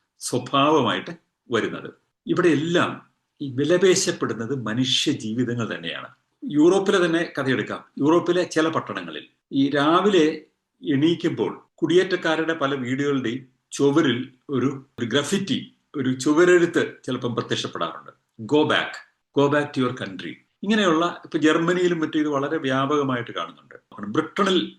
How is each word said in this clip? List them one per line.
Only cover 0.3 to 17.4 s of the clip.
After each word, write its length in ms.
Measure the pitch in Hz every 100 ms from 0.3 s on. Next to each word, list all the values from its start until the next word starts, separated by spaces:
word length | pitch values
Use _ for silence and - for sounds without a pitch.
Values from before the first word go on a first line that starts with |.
| 123 - 139 143 160 110 92 92 170 _ _ -
വരുന്നത്. 400 | 117 95 87 - - _ _ -
ഇവിടെ 220 | 160 175
എല്ലാം 600 | 139 160 170 101 92 - _ _ _
ഈ 120 | 143
വിലപേശപ്പെടുന്നത് 1080 | 120 143 175 190 180 - - 127 110 113 139
മനുഷ്യ 500 | 107 117 131 - 160
ജീവിതങ്ങൾ 600 | 131 107 113 117 120 107
തന്നെയാണ്. 340 | 87 82 71 64 - _ _
യൂറോപ്പിലെ 600 | 269 147 165 190 190 196 175
തന്നെ 260 | 165 165 -
കഥയെടുക്കാം. 460 | 131 120 101 101 - -
യൂറോപ്പിലെ 440 | 143 170 165 175
ചില 260 | 175 160 160
പട്ടണങ്ങളിൽ 580 | - - 95 85 76 - _ _
ഈ 180 | 135 139
രാവിലെ 760 | 143 147 175 190 190 156 - - _ _ _ 175
എണീക്കുമ്പോൾ 680 | 135 160 175 165 123 92 - -
കുടിയേറ്റക്കാരുടെ 800 | _ 151 175 185 180 170 156 160
പല 200 | 165 139
വീടുകളുടെയും 840 | 139 120 131 143 139 113 131 - _ _
ചുവരിൽ 600 | - 143 143 151 117 127 - -
ഒരു, 340 | 131 127 135 - -
ഒരു 80 | 120
ഗ്രാഫിറ്റി, 680 | 139 143 196 190 107 - _ _ 147
ഒരു 160 | 131
ചുവരെഴുത്ത് 800 | 127 151 151 175 180 170 156 113 -
ചിലപ്പം 300 | - 123 120
പ്രത്യക്ഷപ്പെടാറുണ്ട്. 760 | 120